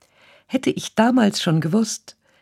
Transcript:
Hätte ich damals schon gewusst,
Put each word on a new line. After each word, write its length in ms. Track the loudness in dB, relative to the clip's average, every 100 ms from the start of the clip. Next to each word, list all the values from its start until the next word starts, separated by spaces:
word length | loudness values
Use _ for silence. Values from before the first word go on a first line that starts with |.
| _ _ _ -20 _
Hätte 240 | -4 -2
ich 240 | -4 -4
damals 480 | 0 2 4 2 0
schon 200 | 0 0
gewusst, 540 | 0 0 -2 -6 -14 -20 _ _